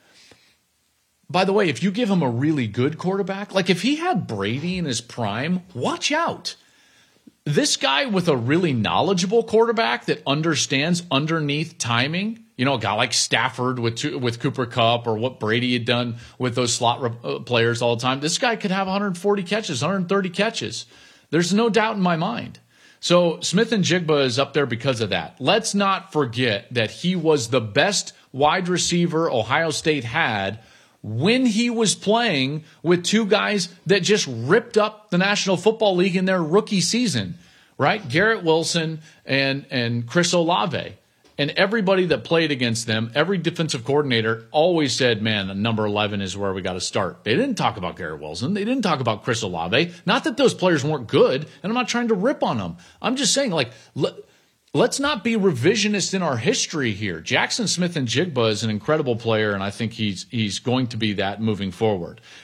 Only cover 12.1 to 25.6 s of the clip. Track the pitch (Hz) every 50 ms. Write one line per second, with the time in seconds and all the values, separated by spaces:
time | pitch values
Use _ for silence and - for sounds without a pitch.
12.1 | 160 180 202 220 226 - - _ _ - 123 139 139 123 110 98 101 110 123 127
13.1 | - - - - - 117 117 131 - - 123 127 127 123 117 117 117 117 - 147
14.1 | 139 143 123 120 117 120 - 143 120 - 127 117 - 127 117 113 120 120 117 120
15.1 | 113 107 113 131 123 - - 107 110 120 123 123 123 123 117 117 120 120 123 120
16.1 | 117 117 - - - - 127 127 113 127 127 117 113 - 123 117 120 123 139 120
17.1 | 117 117 - 143 139 139 - - 123 117 113 117 117 117 123 120 120 113 120 127
18.1 | 131 139 139 156 175 - - 247 226 220 - 202 185 196 196 190 190 202 208 202
19.1 | 180 175 - 202 202 202 196 - 202 220 214 - 156 120 131 160 196 196 180 175
20.1 | 196 196 196 185 175 - 202 226 226 - - 101 120 - - - - - - -
21.1 | - _ _ _ - 156 175 175 185 208 233 233 190 226 214 220 226 202 185 180
22.1 | 175 160 165 202 240 - - - - - _ _ _ _ - - - _ - -
23.1 | 170 175 175 170 160 - - - - 190 233 226 240 214 170 127 165 185 175 151
24.1 | 156 143 139 131 117 123 139 - - 156 143 131 117 117 120 139 131 113 113 98
25.1 | 95 87 80 - - - 135 139 185 226